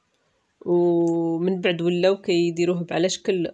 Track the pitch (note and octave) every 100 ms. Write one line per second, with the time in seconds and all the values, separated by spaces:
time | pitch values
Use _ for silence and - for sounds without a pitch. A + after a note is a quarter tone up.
0 | _ _ _ _ _ _ - F3 F3 E3+
1 | E3+ E3+ E3 E3 F3+ F#3+ F3+ E3+ E3+ F3
2 | F#3 G3 - F3 E3+ E3 E3+ F3 E3 E3
3 | F#3 - - F#3 D#3+